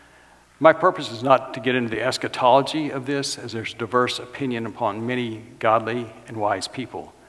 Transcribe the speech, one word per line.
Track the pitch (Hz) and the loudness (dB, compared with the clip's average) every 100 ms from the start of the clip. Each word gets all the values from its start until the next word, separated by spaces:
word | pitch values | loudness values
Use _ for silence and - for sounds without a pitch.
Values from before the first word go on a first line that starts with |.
| - - _ _ _ - | -20 -20 _ _ _ 4
My | 156 | 6
purpose | 160 180 175 127 | 6 2 0 -8
is | 113 | -2
not | 131 131 - - | 4 4 2 -4
to | |
get | 123 127 | 0 0
into | 117 | 0
the | 110 | -2
eschatology | 123 - 123 - 127 131 135 156 147 | -2 -2 -4 2 6 6 4 -2 -4
of | 139 127 | -6 -4
this, | 143 135 - | -4 -4 -8
as | 117 | -8
there's | 113 107 | -8 -8
diverse | - 117 123 123 - | -8 0 2 2 -2
opinion | - - 139 117 113 | -10 -6 -4 -4 -6
upon | 95 113 101 117 | -2 -2 -2 -4
many | 123 120 107 - - | -2 -4 -6 -14 -2
godly | 113 110 110 120 113 - - | 2 2 2 -6 -6 -14 -12
and | 113 | -4
wise | 104 95 - | -2 -2 -6
people. | - 120 90 73 - | -10 -10 -12 -14 -20